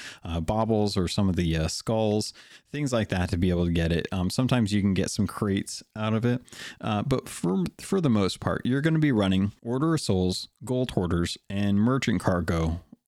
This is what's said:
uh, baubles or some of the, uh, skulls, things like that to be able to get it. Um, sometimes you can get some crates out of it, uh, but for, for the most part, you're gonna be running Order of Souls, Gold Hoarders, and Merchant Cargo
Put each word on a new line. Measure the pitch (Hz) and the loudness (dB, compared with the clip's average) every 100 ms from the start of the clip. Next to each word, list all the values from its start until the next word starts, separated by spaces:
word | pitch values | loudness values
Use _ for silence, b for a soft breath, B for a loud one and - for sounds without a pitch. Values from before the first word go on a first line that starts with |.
| B B 87 | B B -6
uh, | 85 | -4
baubles | 82 107 110 107 104 101 | 0 0 2 2 2 0
or | 85 | 0
some | - 95 | 2 2
of | 85 | 2
the, | 85 80 | 0 0
uh, | 80 | -2
skulls, | - - 113 107 107 - B B B _ | -4 -4 0 2 0 -2 B B B _
things | 143 143 | -6 -2
like | 117 101 | 0 0
that | 92 90 | -2 0
to | 87 | 0
be | 92 | 2
able | 87 87 | 2 2
to | |
get | 85 82 | 0 0
it. | 82 - | 0 -2
Um, | 95 90 | -4 -2
sometimes | - 123 127 101 | 0 0 0 2
you | 104 | 0
can | 98 | 2
get | 92 - | 0 0
some | - 98 | -2 -4
crates | - 104 98 - - - 107 | -2 -2 -2 -4 -12 -14 -6
out | 107 | -2
of | 110 120 | 0 0
it, | 123 B B B B | -2 B B B B
uh, | 113 104 | -4 -2
but | 135 131 - | -2 -2 -4
for, | - 170 190 175 - | -6 -2 0 -2 -6
for | - 196 | -4 0
the | 151 | 2
most | 107 95 - | 2 2 0
part, | - 85 120 | -4 -2 0
you're | 135 | 0
gonna | 165 160 | 2 2
be | 151 | 4
running | 107 95 95 104 - | 4 4 4 0 -2
Order | 117 127 160 | -6 -2 0
of | 156 | 0
Souls, | - 95 92 92 - _ 107 | 2 2 2 -2 -8 _ -4
Gold | 127 127 | -2 -2
Hoarders, | - 87 87 87 - - | -2 0 0 0 -4 -6
and | 98 101 101 | -2 2 4
Merchant | 113 131 123 95 | 4 2 2 0
Cargo | - 90 87 85 80 85 - - | 2 0 0 0 0 -2 -8 -20